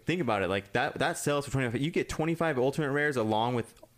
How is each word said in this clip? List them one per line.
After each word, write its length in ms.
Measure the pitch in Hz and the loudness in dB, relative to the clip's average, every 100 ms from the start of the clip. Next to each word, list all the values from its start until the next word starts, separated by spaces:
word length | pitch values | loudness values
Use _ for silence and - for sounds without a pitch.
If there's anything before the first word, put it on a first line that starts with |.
| - | -2
Think 140 | 175 | -2
about 220 | 123 104 | 2 2
it, 60 | 90 | 2
like, 240 | 98 98 | 0 -2
that, 240 | 123 139 - | -2 -2 0
that 180 | 139 165 | -2 0
sells 260 | - 143 | 0 0
for 60 | - | 0
twenty-five. 300 | 135 127 117 | -2 0 0
You 100 | 147 | -2
get 180 | 175 - | -2 -2
twenty-five 480 | - 160 165 165 127 | -2 -2 0 0 2
ultimate 360 | 131 143 147 | 2 2 0
rares 240 | 143 147 127 | 0 0 0
along 400 | 110 107 117 123 | 0 2 2 0
with 180 | - - - | -4 -10 -20